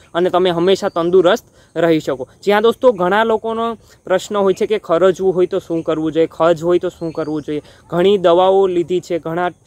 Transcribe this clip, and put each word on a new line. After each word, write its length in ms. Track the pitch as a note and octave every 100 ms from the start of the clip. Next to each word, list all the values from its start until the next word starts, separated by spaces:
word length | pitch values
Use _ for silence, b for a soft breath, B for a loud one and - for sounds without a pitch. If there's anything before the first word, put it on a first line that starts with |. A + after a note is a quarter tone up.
| b
અને 160 | E3 F3+
તમે 200 | F3 F#3
હંમેશા 400 | E3+ F3 F#3+ G3+
તંદુરસ્ત 560 | F3 E3+ F#3 E3+ A3+ - b b D#3+
રહી 240 | E3 D#3+
શકો. 280 | D3+ C3 C3 b
જ્યાં 180 | - G3+
દોસ્તો, 300 | A3 A#3 B3+
ઘણા 320 | G#3 F3+ G3+
લોકોનો 540 | A3+ A3 A3+ A3+ A#3 A3+ b b
પ્રશ્ન 340 | - F#3 - G#3
હોય 160 | G3
છે 120 | F#3 G3+
કે 120 | G#3
ખરજવું 580 | - E3 F#3+ F3+ F#3+ F3
હોય 100 | F3+
તો 140 | F#3+
શું 240 | - E3
કરવું 280 | D#3+ D#3 D#3
જોઈએ, 160 | D#3 D#3+
ખજ 360 | - E3 E3+
હોય 160 | E3+ F3
તો 100 | F3+
શું 220 | - E3
કરવું 300 | D#3+ D3+ D3+
જોઈએ. 200 | D3 D3+ - b b
ઘણી 280 | E3+ F#3 G#3
દવાઓ 500 | F3 E3+ F#3 G3 G3
લીધી 320 | F3 E3 F3+
છે, 200 | - E3+
ઘણા 300 | D#3 E3 F3+ E3